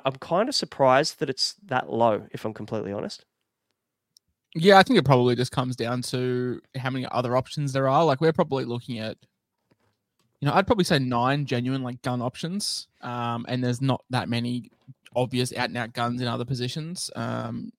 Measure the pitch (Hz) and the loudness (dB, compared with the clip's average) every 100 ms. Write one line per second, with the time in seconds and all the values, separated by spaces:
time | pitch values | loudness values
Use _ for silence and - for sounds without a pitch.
0 | 139 135 - 170 254 - 175 - 131 135 | -2 -4 -2 0 0 -2 -4 2 6 6
1 | 151 - 143 - - - - 127 - 113 | 2 -2 -6 -2 -4 -6 -4 -4 -2 2
2 | 117 104 - - 110 107 107 110 101 101 | 4 2 -4 -8 -8 -8 -6 -6 -4 -6
3 | - - _ _ _ _ _ _ _ _ | -8 -12 _ _ _ _ _ _ _ _
4 | _ _ _ _ _ 165 190 190 185 233 | _ _ _ _ _ 2 8 8 8 4
5 | 143 127 123 120 127 - 127 123 117 123 | 6 6 6 2 0 -2 -2 -2 -2 -4
6 | - 127 127 123 123 - - 123 127 131 | -4 -4 -2 -2 -4 -6 -10 -8 -4 -4
7 | 123 - 120 127 131 156 143 135 135 143 | -4 -2 0 0 -2 -4 -2 0 2 4
8 | 165 - 160 160 160 135 123 120 - 113 | 4 4 2 2 0 -2 -2 -6 -6 -8
9 | 110 - _ _ _ _ _ _ _ _ | -8 -10 _ _ _ _ _ _ _ _
10 | _ _ _ _ 143 175 202 226 180 151 | _ _ _ _ 0 2 4 2 2 2
11 | 127 120 127 147 135 123 127 135 123 123 | 2 0 2 0 -2 -2 -2 -4 -6 -6
12 | 127 123 120 - 165 196 - - - _ | -4 -4 -4 -6 -8 -6 -6 -6 -10 _
13 | 123 120 117 117 120 127 123 120 135 123 | -10 -6 -4 -6 -4 -2 -2 0 0 -2
14 | - 123 92 117 120 123 104 _ - - | -2 -4 -2 -2 -2 -6 -8 _ -20 -20
15 | _ - 123 127 123 120 123 123 113 120 | _ -2 0 0 -2 -2 -4 -4 -6 -4
16 | 120 123 123 120 123 123 123 160 160 180 | -4 -2 -4 -4 -4 -4 -4 -6 -8 -10
17 | - - 117 117 117 120 - | -10 -8 -6 -6 -6 -8 -10